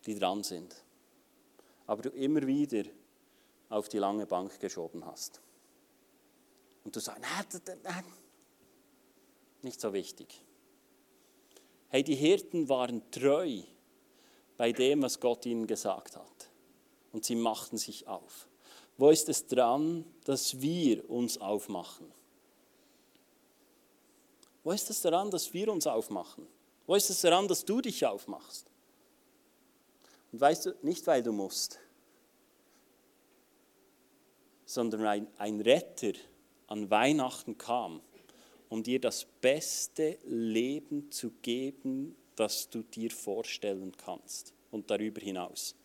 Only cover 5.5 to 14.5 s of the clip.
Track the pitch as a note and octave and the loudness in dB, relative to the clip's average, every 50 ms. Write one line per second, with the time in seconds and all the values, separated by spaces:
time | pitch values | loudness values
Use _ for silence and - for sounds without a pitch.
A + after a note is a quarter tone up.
5.5 | _ _ _ _ _ _ _ _ _ _ _ _ _ _ _ _ _ _ _ _ | _ _ _ _ _ _ _ _ _ _ _ _ _ _ _ _ _ _ _ _
6.5 | _ _ _ _ _ _ _ G#2+ - A2+ - - G#2 A2 B2 - E3+ F#3 G3+ - | _ _ _ _ _ _ _ -10 -10 -8 -8 -8 -10 -10 -8 -6 -6 -6 -6 -8
7.5 | - F3 - - F3 - - F#3+ F3+ F#3 F3+ - - - - _ _ _ _ _ | -10 -12 -12 -12 -14 -12 -10 -8 -8 -8 -10 -14 -20 -20 -20 _ _ _ _ _
8.5 | _ _ _ _ _ _ _ _ _ _ _ _ _ _ _ _ _ _ _ _ | _ _ _ _ _ _ _ _ _ _ _ _ _ _ _ _ _ _ _ _
9.5 | _ _ - C3 A#2 - - A2 G2 G2 F2+ - - - - _ - - - _ | _ _ -12 -12 -10 -6 -6 -2 -2 -2 -4 -6 -12 -16 -18 _ -20 -20 -20 _
10.5 | _ _ _ _ _ _ _ _ _ _ _ _ _ _ _ _ _ _ _ _ | _ _ _ _ _ _ _ _ _ _ _ _ _ _ _ _ _ _ _ _
11.5 | - - - _ _ _ _ _ - C3+ C#3 D3 D3 C3 D3 D#3 G3 G3 G3 - | -20 -20 -20 _ _ _ _ _ 2 2 2 2 0 2 6 4 4 4 2 -2
12.5 | - E3+ D#3 B2+ C3+ B2+ B2+ B2 A#2+ A2 - - - A#2+ B2+ C#3 C#3+ D#3 F#3 E3 | -2 -2 2 2 2 2 2 0 -2 -6 -6 -8 -8 2 4 4 4 4 2 -2
13.5 | B2 F#2+ E2 - - _ _ _ _ _ _ _ _ _ - - _ _ _ _ | -4 -6 -8 -14 -20 _ _ _ _ _ _ _ _ _ -20 -20 _ _ _ _